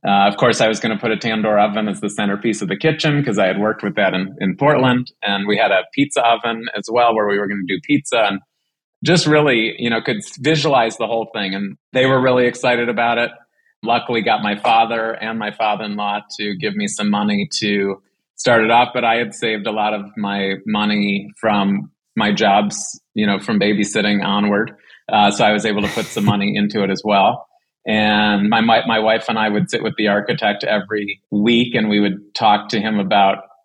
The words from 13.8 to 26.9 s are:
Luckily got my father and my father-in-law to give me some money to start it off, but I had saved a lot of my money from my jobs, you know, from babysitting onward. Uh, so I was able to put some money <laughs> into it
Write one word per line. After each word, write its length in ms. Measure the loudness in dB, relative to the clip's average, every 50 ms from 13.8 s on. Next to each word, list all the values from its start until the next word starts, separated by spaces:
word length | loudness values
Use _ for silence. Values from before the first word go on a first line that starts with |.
| -2
Luckily 380 | 0 0 0 0 -2 -2 -2 0
got 200 | 0 0 0 0
my 140 | -2 -4
father 560 | -2 0 2 4 4 4 2 0 -4 -4 -4 -6
and 260 | -6 -8 -8 -6 -6
my 140 | -6 -8 -4
father-in-law 680 | -2 -2 0 0 -2 -4 -6 -6 -6 -4 -4 -4 -6 -8 _ -10 -8
to 180 | -6 -6 -6
give 180 | -4 -4 -4 -4
me 140 | -4 -4 -4
some 200 | -4 -2 -2 0
money 400 | 0 2 0 0 0 -2 -2 -4 -6 -4
to 420 | -2 0 0 0 0 -2 -4 -6 _ _ _ _ _ _ _
start 300 | _ 0 4 4 4 4
it 80 | 4 4
off, 160 | 4 4 2 0
but 120 | -2 0
I 120 | 0 0
had 180 | 0 -2 -4 -6
saved 340 | -6 -4 -4 -4 -2 -4 -4
a 20 | -4
lot 220 | -2 -2 -2 -2
of 100 | -4 -8 -10 -8
my 380 | -6 -6 -4 -2 -2 -2 -4 -4 -6 -4
money 640 | -4 -2 0 0 0 0 0 0 0 -2 -4 -4 -8 -16 _
from 520 | -2 0 2 2 2 2 0 -2 -4 -8 _ _ _ _ _
my 160 | -2 0 0 0
jobs, 680 | 2 2 4 4 4 2 0 -4 -6 -10 -12 -14 -16 _ _ _
you 100 | -2 -2
know, 140 | 0 0 -2
from 220 | -2 -2 0 0
babysitting 640 | 2 2 2 0 0 -2 0 -2 0 0 0 0 0
onward. 480 | 0 0 0 2 2 2 0 0 -2 -6 _ _ _ -20 -20 _ -2
Uh, 220 | 2 4 4 4
so 140 | 4 2 2
I 80 | 2 2
was 120 | 2 0
able 180 | -2 -2 -2 -2
to 60 | -4
put 180 | -4 -4 -6
some 180 | -6 -4 -2 2
money 320 | 2 2 2 0 -2 0
<laughs> 0 |
into 260 | 0 -2 -2 0 -2 -2
it 80 | 0